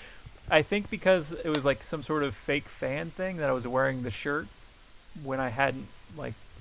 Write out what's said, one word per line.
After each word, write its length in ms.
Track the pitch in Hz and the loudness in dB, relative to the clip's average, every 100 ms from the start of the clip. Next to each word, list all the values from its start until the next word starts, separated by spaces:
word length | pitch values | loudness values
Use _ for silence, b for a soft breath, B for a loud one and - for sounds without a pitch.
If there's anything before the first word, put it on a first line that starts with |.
| B B B - - | B B B -14 4
I 100 | 160 | 4
think 300 | - 202 202 | 6 0 0
because 420 | 202 185 185 147 | 2 6 6 4
it 160 | 165 160 | -4 0
was, 160 | 151 | 2
like, 180 | 139 131 | 4 2
some 200 | - 156 | -2 -6
sort 200 | 135 156 | -2 0
of 140 | 139 - | 0 -2
fake 320 | - 147 - | -2 -2 -2
fan 440 | - 131 143 165 | -6 -4 -2 -6
thing 260 | - 185 175 | -4 -4 0
that 100 | 139 | 0
I 40 | |
was 120 | 127 120 | 2 2
wearing 360 | 127 135 131 | 2 2 2
the 80 | 123 | -4
shirt 360 | - 143 147 202 - - - - - - 165 | -4 -2 -2 -4 -14 -20 -20 -20 -20 -16 -10
when 160 | 139 131 | -4 -2
I 80 | 127 | -2
hadn't, 400 | 113 139 131 - - - 147 | 4 2 2 -10 -14 -14 -8
like, 160 | 123 113 - - | -8 -8 -14 -16